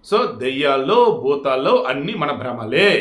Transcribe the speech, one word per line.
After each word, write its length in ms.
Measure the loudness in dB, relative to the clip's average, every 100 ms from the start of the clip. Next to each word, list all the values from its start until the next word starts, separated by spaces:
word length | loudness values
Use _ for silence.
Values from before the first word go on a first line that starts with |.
| 0
So 120 | 0 0 -4
దెయ్యాల్లో 600 | -6 -2 0 0 2 4 4 2
భూతాల్లో 500 | -2 -2 0 0 2 2 0
అన్నీ 220 | -4 -4
మన 160 | -4 -4
భ్రమలే. 560 | -4 -6 -8 -4 2 2 2